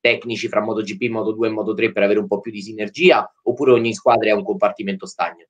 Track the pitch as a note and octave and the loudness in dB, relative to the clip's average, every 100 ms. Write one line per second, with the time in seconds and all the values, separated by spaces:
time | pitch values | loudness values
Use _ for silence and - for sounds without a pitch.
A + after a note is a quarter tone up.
0 | A#2+ A#2 A#2 G#2 A2+ G#2 A2 G#2+ G2 G2 | 0 0 -2 -6 -2 -2 0 -2 -4 -4
1 | A#2+ A2+ G#2+ A2 A2+ G#2+ G2+ G2+ A2 G2+ | -4 -2 -4 0 -2 -2 -4 -2 -2 2
2 | G2+ G#2+ G2+ G2+ A#2 G#2+ G2 G#2+ G#2 - | 2 2 0 -4 -6 -12 -12 -8 -8 2
3 | F3+ A#2+ - _ - B2+ C3 A#2+ A#2 G#2+ | 4 4 0 _ -4 0 4 4 4 0
4 | B2+ A#2 G#2+ G#2 G2 F#2+ G#2 - G2 F#2+ | 2 4 4 0 0 0 0 -2 -6 -6
5 | F#2+ - E3+ E2+ | -10 -6 -6 -6